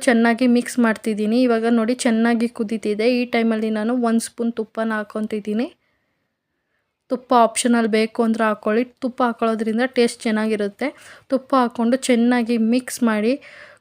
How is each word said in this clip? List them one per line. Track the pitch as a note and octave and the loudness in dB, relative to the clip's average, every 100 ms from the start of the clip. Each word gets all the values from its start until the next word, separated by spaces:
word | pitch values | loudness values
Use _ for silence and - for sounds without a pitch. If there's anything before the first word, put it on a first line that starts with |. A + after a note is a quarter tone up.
| C4 | 2
ಚೆನ್ನಾಗಿ | A#3 A#3 A#3 B3+ A#3+ | 4 4 2 2 2
ಮಿಕ್ಸ್ | A#3+ - | 0 0
ಮಾಡ್ತಿದ್ದೀನಿ. | A3+ G#3+ A3+ G#3 G#3+ A#3 B3+ | 0 0 -4 -4 0 2 2
ಇವಾಗ | A3+ A3+ A#3 | 2 2 2
ನೋಡಿ | A3 B3 | 0 0
ಚೆನ್ನಾಗಿ | B3+ A3 A#3 A#3 A#3 - | 0 2 2 2 -2 -4
ಕುದೀತಿದೆ. | G#3 A3+ G#3+ G#3 A#3 B3 | -6 -4 -4 0 0 0
ಈ | B3 | 0
ಟೈಮಲ್ಲಿ | A#3 A3+ A3 A3 G#3+ | 0 0 0 -2 -2
ನಾನು | A3 B3 A#3 | -2 -2 0
ಒಂದು | A3+ - | 0 -2
ಸ್ಪೂನ್ | - A#3 A#3 | -4 -6 -4
ತುಪ್ಪನ | G#3+ - A3+ G#3+ | -6 -6 -4 -4
ಹಾಕ್ಕೊತಿದ್ದೀನಿ. | G#3 A3 G#3+ G#3+ G#3 G#3 D#4 - _ _ _ _ _ _ _ _ _ _ _ _ _ | -6 -8 -6 -6 -4 -4 -4 -8 _ _ _ _ _ _ _ _ _ _ _ _ _
ತುಪ್ಪ | B3+ - B3 A3+ | -8 2 4 4
ಆಪ್ಷನಲ್, | A#3 B3 A#3 A3+ A3 | 2 0 0 0 0
ಬೇಕು | A3 - A3+ | -2 -2 -2
ಅಂದ್ರೆ | A3 A3 | 0 -2
ಹಾಕ್ಕೊಳ್ಳಿ. | G#3+ A3 A3 B3 _ | -2 -2 -2 -2 _
ತುಪ್ಪ | C4 - B3 | -8 -2 -2
ಹಾಕ್ಕೊಳ್ಳೋದ್ರಿಂದ | A3+ A3+ A3 A3 A3 B3+ B3 | 0 -2 -2 -2 -2 -2 0
ಟೇಸ್ಟ್ | A#3 - A#3 | 0 -2 -2
ಚೆನ್ನಾಗಿರುತ್ತೆ. | G#3+ A3 G#3+ G3+ - C4 - - - - | -2 0 -2 -4 -4 -8 -8 -18 -20 -4
ತುಪ್ಪ | C4 C4 C4+ | -4 0 0
ಹಾಕ್ಕೊಂಡು | A#3+ A#3+ A#3 C4 C4 | 0 0 0 0 2
ಚೆನ್ನಾಗಿ | A#3 A#3+ B3 A3+ A#3+ A3+ | 2 2 2 0 0 0
ಮಿಕ್ಸ್ | B3 B3+ - A#3 | 0 -2 -4 -2
ಮಾಡಿ | G#3+ G#3+ C#4+ - - - - | 0 0 -2 -6 -20 -20 -10